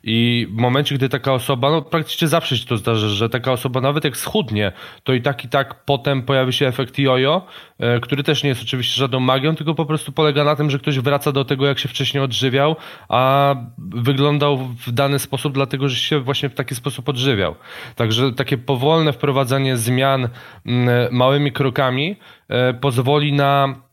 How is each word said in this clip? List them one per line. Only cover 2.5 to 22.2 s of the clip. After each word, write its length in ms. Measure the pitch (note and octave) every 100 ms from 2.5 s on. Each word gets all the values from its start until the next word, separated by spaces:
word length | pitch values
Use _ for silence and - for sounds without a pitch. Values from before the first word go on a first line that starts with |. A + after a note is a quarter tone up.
| A#2+
się 80 | -
to 120 | A2+
zdarza, 300 | G#2+ A2 G#2+
że 220 | G2+ A2+
taka 220 | B2 B2
osoba 300 | B2 C3 B2
nawet 220 | C3 D3
jak 140 | D3+ -
schudnie, 540 | - G#3+ C3 G#2+ G2+ - - -
to 100 | -
i 80 | B2+
tak, 240 | C3+ B2+ A#2
i 40 |
tak 360 | C#3+ C3+ - -
potem 360 | C#3+ D3 C3+
pojawi 320 | B2 C3+ B2+
się 140 | A#2+ C3+
efekt 320 | A#2+ C3+ -
jojo, 460 | C3+ B2+ C3+ F3 F#3 - - _
e, 200 | A#2 A#2+
który 240 | - C#3
też 200 | C#3+ D3+
nie 60 | C#3+
jest 120 | B2+
oczywiście 340 | A2+ B2+ A#2+ A2+
żadną 240 | C3+ C3
magią, 360 | B2+ C3 D3 D#3+
tylko 200 | D#3 D#3
po 100 | D3+
prostu 260 | D#3 -
polega 320 | C3+ D3+ D3
na 120 | D3 C#3+
tym, 140 | D3
że 100 | C3+
ktoś 200 | D#3 C3+
wraca 320 | B2+ C#3 D3+
do 140 | C3+ C3
tego, 200 | C3+ C#3
jak 140 | C3+
się 100 | B2+
wcześniej 340 | - C3 C#3+
odżywiał, 520 | C3+ A#2 C3+ B2+ D3 D#3+ - - -
a 460 | A#2+ C3 C#3 C#3 C3+ A#2+ -
wyglądał 800 | F2+ A2 A#2+ C3+ C#3+ D3 C#3+ C3+
w 340 | B2+ A#2 -
dany 280 | A#2+ C#3 C#3
sposób, 340 | - C3+ D3+
dlatego 360 | C3+ C3+ C3+ C#3
że 60 | A#2+
się 240 | - D3+
właśnie 300 | B2+ C3+ C#3
w 40 |
taki 220 | - C3 A#2+
sposób 340 | C#3+ - A#2+
odżywiał. 460 | B2+ C3+ G#2+ F2 D2+ - - - -
Także 360 | A2+ A2 C3+
takie 260 | A#2+ C3 B2
powolne 560 | - C3 C#3 D#3+ D#3
wprowadzanie 640 | B2+ C#3+ C3+ C3 C3+ C3+ B2+
zmian, 520 | A2 B2+ C3+ C3+ B2 - - - -
mm, 240 | B2 B2 A#2+ A#2
małymi 400 | B2 B2+ C#3+ C#3+
krokami, 640 | C#3 C#3 C3 C3 B2+ D#3 G3+